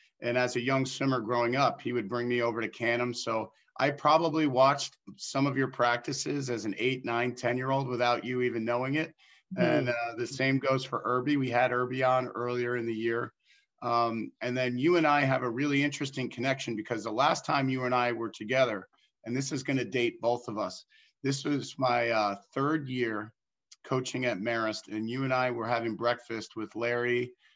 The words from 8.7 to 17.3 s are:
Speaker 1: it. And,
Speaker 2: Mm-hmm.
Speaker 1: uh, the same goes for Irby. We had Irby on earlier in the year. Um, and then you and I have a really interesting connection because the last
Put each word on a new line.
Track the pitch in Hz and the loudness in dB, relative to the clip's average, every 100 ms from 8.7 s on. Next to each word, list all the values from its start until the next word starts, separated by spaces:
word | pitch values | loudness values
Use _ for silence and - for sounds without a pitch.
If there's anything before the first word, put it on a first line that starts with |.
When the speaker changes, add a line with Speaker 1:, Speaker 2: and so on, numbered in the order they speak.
| 120 131 151 | 0 0 -2
Speaker 1:
it. | 160 - _ - _ 185 | -2 -8 _ -20 _ 0
And, | 120 - 127 | 2 2 2
Speaker 2:
Mm-hmm. | 120 117 | -2 -4
Speaker 1:
uh, | 113 | -4
the | 120 | -6
same | 135 131 135 | 0 2 2
goes | 135 135 - | 2 0 0
for | 120 | -4
Irby. | 110 123 143 147 | -2 0 2 0
We | 127 | 2
had | 120 127 | 2 4
Irby | 123 127 127 | 2 0 0
on | 127 127 123 | 2 2 0
earlier | 110 123 123 123 123 | -4 -4 -2 -2 -2
in | 117 | -2
the | |
year. | 110 117 117 117 - _ _ _ _ | -2 -2 -2 -4 -10 _ _ _ _
Um, | 123 120 117 113 107 - | 0 2 2 0 -6 -6
and | 123 127 | -4 -2
then | 127 123 | -2 2
you | 160 175 | 4 4
and | 156 | 6
I | 147 | 4
have | 139 131 | 4 2
a | 123 | 0
really | 120 147 139 | -2 0 2
interesting | 143 - 139 139 120 | 2 -2 -6 -4 -6
connection | - 131 135 - 107 | -2 -2 -2 -4 -6
because | - 113 | -4 -4
the | 110 | -2
last | 110 147 | 2 2